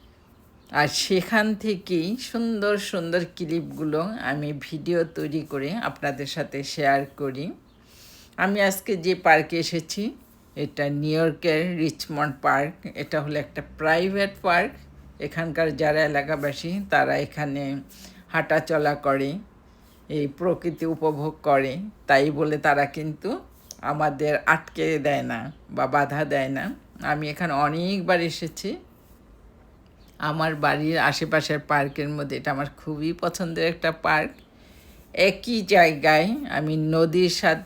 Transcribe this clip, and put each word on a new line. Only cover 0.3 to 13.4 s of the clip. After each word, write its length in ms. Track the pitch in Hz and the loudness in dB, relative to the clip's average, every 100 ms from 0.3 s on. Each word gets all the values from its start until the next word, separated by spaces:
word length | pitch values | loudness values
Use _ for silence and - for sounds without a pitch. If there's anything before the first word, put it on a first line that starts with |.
| - - - - | -20 -20 -20 -4
আর 160 | 143 147 | 0 2
সেখান 680 | - - 185 175 226 214 208 | 0 2 0 2 2 2 0
থেকেই 640 | 220 185 - 175 175 247 | -2 -4 -2 -2 0 -4
সুন্দর 600 | - 233 226 214 202 202 | -6 -4 -2 0 0 0
সুন্দর 480 | - 190 165 175 165 - | -2 -4 0 0 -2 -6
ক্লিপগুলো 680 | 160 165 143 139 156 151 | -4 -2 -4 -4 -2 0
আমি 520 | 190 220 127 147 147 | -2 -4 -4 -4 -4
ভিডিও 500 | 147 - 156 151 170 | -6 -8 -8 0 0
তৈরি 380 | 165 156 156 156 | 0 -2 -4 -4
করে 320 | - 139 139 226 | -4 -4 -4 -4
আপনাদের 500 | 139 - 147 135 135 | -6 -4 -4 -4 -6
সাথে 380 | 160 143 139 | -6 -6 -6
শেয়ার 420 | 139 - 139 139 139 - | -8 0 2 2 0 -6
করি। 340 | 139 131 170 - _ _ _ - - - - - | -6 -6 -8 -12 _ _ _ -20 -20 -20 -16 -2
আমি 240 | 190 202 | 0 4
আজকে 360 | 196 190 - 185 | 2 2 -2 -2
যে 180 | 175 180 | 0 2
পার্কে 440 | 170 156 151 165 | 6 6 4 -2
এসেছি, 560 | 156 170 - 202 220 - - - _ 139 | -2 -4 -4 -6 -6 -8 -18 -20 _ -8
এটা 340 | 147 - 143 | -6 -2 -2
নিউ 220 | 143 151 | 0 0
ইয়র্কের 680 | 156 165 147 170 156 180 170 | 2 2 2 0 2 0 0
রিচমন্ড 580 | 156 - - 147 151 131 | -2 -2 -6 -2 -2 0
পার্ক। 460 | 147 135 151 - 165 147 | 2 2 0 -6 -12 -10
এটা 260 | 143 156 | -4 -4
হলো 180 | 147 | -2
একটা 220 | 151 | -4